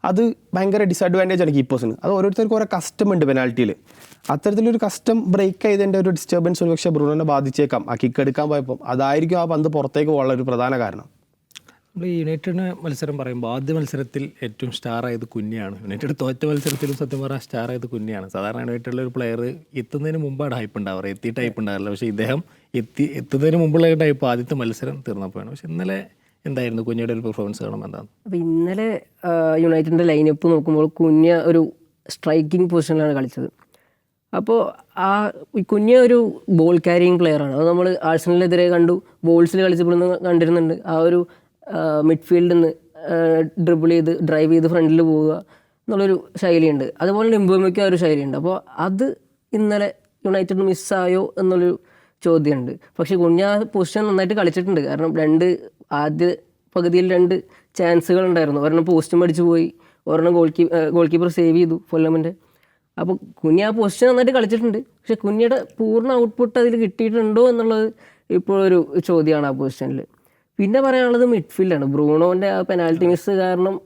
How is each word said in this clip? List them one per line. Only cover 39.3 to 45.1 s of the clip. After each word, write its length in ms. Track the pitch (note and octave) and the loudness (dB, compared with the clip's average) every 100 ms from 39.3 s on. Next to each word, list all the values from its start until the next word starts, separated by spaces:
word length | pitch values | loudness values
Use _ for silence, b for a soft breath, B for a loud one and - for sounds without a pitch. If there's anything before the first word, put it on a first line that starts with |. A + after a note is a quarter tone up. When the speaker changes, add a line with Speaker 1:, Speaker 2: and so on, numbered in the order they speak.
| E3+ E3+ F#3+ F#3+ | 4 4 2 2
Speaker 3:
കളിച്ചപ്പോൾ 300 | E3+ F3 F3 | 2 2 2
നിന്ന് 220 | F3+ F3+ F3+ | 0 -2 0
കണ്ടിരുന്നുണ്ട്. 480 | E3+ E3 E3+ D#3+ E3 - | 2 2 2 0 -4 -4
ആ 20 | E3 E3 | 0 2
ഒരു, 120 | F3 F3 b b _ - E3+ | 2 -2 b b _ -10 -4
ആ, 40 | D#3+ D3+ D#3 | -2 0 2
മിഡ്ഫീൽഡിൽ 440 | D#3+ - F3 F3 | 0 2 2 4
നിന്ന്, 180 | E3+ E3 D#3+ _ - E3 | 4 2 -2 _ -16 -6
ആ, 40 | E3+ E3 D#3+ D#3+ F3 E3+ | -2 2 2 0 -2 0
ഡ്രിബിൾ 240 | E3 E3 E3+ | 2 4 2
ചെയ്ത് 180 | D#3+ E3+ D#3 | 2 0 0
ഡ്രൈവ് 220 | D#3 D#3 | 2 4
ചെയ്ത് 140 | E3 D#3+ | 4 4
ഫ്രണ്ടിൽ 280 | F3 D#3+ D#3+ | 2 4 4
പോവുക 240 | E3 | 4